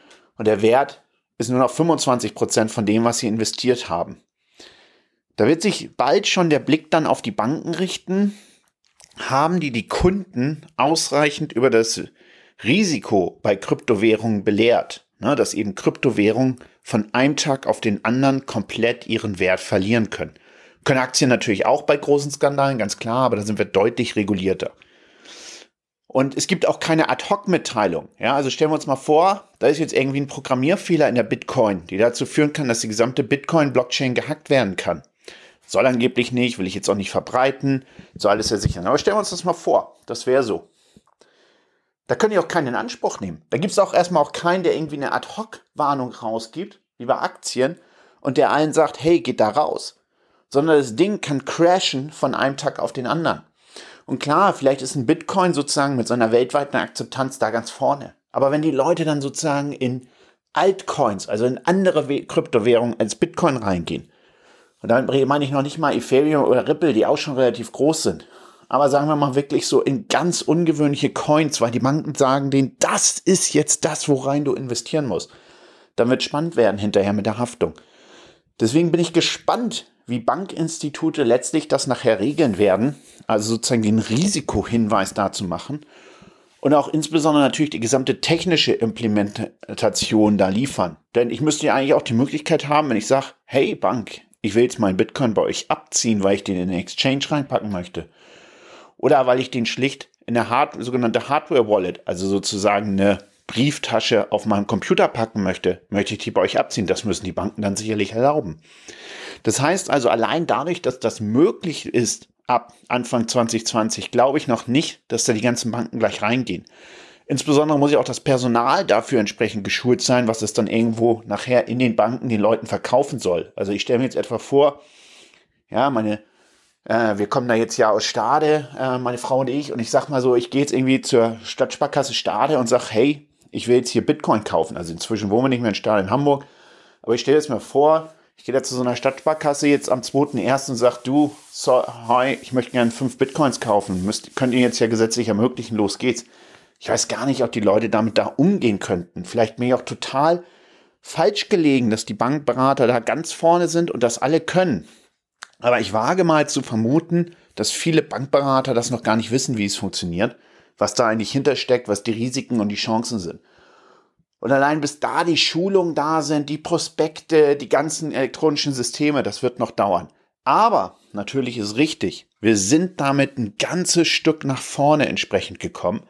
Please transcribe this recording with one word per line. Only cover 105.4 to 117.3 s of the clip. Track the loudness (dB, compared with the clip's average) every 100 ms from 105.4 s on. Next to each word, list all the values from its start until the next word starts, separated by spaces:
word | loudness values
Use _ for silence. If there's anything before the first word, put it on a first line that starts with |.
möchte, | -2 0 -2 -2 _
möchte | -2 -2
ich | -4
die | -4
bei | 0
euch | 2 0
abziehen. | -2 -2 -2
Das | -2
müssen | -2 -6
die | -6
Banken | -6 -6 -4
dann | -4
sicherlich | -4 -4 -2 -2
erlauben. | 0 0 0 -4 -10 _ -20 -20 -20 -20 -18 -18 -6
Das | -2 0
heißt | 0 -2 0
also, | 0 2
allein | 2 2 0 0
dadurch, | -2 -2 -4
dass | -4 -4
das | -4 -4
möglich | -2 2 2 2 -6 -8 -4
ist, | -2 -2 -4 -12 _ -2
ab | -2 -2 _ -6
Anfang | -4 -2 -2 0
zwanzig | 0 0 -2 -2
zwanzig, | -2 -2 -4 -2
glaube | 2 2 2
ich | 0
noch | -2 0
nicht, | 0 -2 -8 -8
dass | -2
da | 0
die | 0
ganzen | 0 -2 -4
Banken | -6 -6 -2
gleich | -2 -2
reingehen. | -2 -2 -2 -8 -10 _ -20 -20 -20 -20 -6